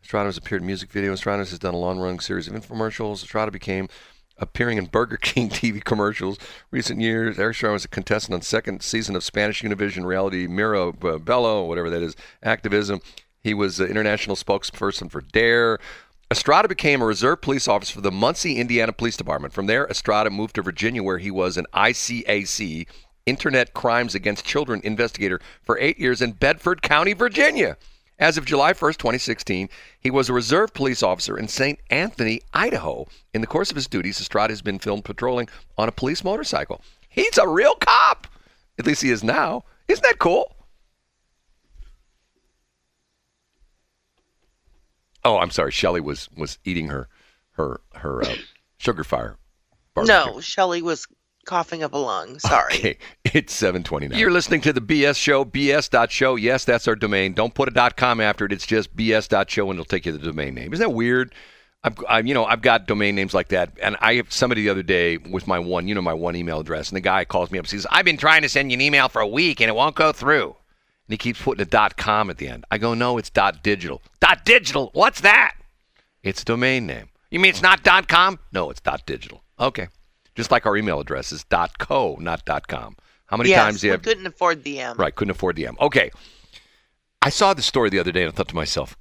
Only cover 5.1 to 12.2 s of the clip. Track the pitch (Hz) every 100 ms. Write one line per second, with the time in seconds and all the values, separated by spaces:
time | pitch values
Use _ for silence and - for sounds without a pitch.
5.1 | 113 - - 110 - 117 101 - 107 104
6.1 | 110 92 101 - - _ 127 - - 113
7.1 | 113 113 98 110 113 110 104 - - -
8.1 | 107 - 90 - 113 110 95 - 113 104
9.1 | 92 - 104 104 104 104 101 101 92 90
10.1 | 92 98 92 90 90 110 104 87 82 87
11.1 | 80 80 123 117 107 85 85 85 85 82
12.1 | -